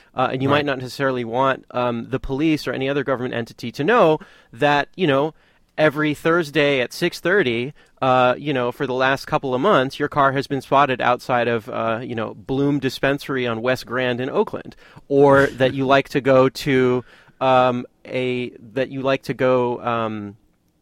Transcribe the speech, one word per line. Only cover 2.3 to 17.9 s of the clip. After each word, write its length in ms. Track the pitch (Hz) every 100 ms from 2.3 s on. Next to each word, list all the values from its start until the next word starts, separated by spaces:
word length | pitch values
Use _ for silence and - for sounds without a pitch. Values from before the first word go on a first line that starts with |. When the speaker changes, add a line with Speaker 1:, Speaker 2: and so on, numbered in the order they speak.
| 135 160 151 -
Speaker 1:
or 60 |
any 160 | 127 135
other 140 | 143
government 320 | 131 127 123 117
entity 360 | 113 - 120
to 100 | -
know 360 | 151 240 170 156 - - _
that, 340 | 113 147 143 - -
you 120 | 175
know, 260 | 135 156 - _ _ _ -
every 360 | 156 151 151
Thursday 640 | 143 165 170 151 147 143 135
at 140 | 120
six 260 | - 170 -
thirty, 540 | 170 202 131 117 127 - _ -
uh, 320 | 131 127 127 123
you 160 | 143
know, 180 | 131 123
for 160 | - 135
the 60 |
last 320 | 127 131 135 -
couple 280 | 151 135
of 80 | 127
months, 380 | 180 170 131 -
your 80 | 147
car 240 | 147 135
has 160 | 135 135
been 140 | 135
spotted 400 | - 139 143 127
outside 460 | 120 123 - 123 120
of, 200 | 117 113
uh, 300 | 110 113 113
you 140 | 123 117
know, 180 | 110
Bloom 460 | 110 101 135 139 143
Dispensary 680 | 131 - 135 143 - 135 123
on 160 | 110
West 240 | 120 127 -
Grand 360 | 120 127 120
in 80 | 127
Oakland, 460 | 151 214 - - - - - -
or 400 | 139 139 139 139
that 260 | 120 131
you 120 | 135 131
like 240 | 139 -
to 120 | 147
go 280 | 127 131 131
to, 540 | - 147 131 127 123 - - _ -
um, 440 | 131 131 127 123 123